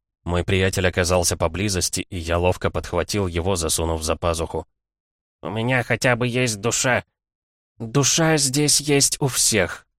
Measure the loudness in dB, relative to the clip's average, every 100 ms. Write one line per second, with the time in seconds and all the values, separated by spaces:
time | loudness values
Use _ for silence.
0 | _ _ -2 -2 2 2 2 2 0 2
1 | 2 2 2 0 -2 -2 -2 -2 -2 -4
2 | -8 -8 -2 2 2 2 -2 -4 -4 -4
3 | -2 -2 -2 -2 -2 -2 -2 -2 -2 -2
4 | -2 -2 0 -2 -4 -6 -10 _ _ _
5 | _ _ _ _ -8 -4 0 0 0 0
6 | 2 2 0 0 0 0 -2 0 2 0
7 | -2 _ _ _ _ _ _ _ -2 0
8 | 2 2 2 2 2 0 2 2 2 2
9 | 2 0 -2 0 2 2 0 -2 -16